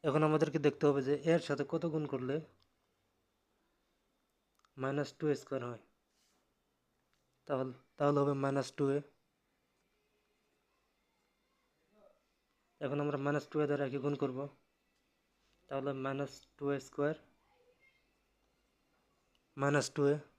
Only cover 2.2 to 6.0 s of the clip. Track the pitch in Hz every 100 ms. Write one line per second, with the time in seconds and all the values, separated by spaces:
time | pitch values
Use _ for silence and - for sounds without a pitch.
2.2 | 127 147 156 _ _ _ _ _ _ _
3.2 | _ _ _ _ _ _ _ _ _ _
4.2 | _ _ _ _ _ - 135 143 143 -
5.2 | 151 139 - 135 120 117 _ _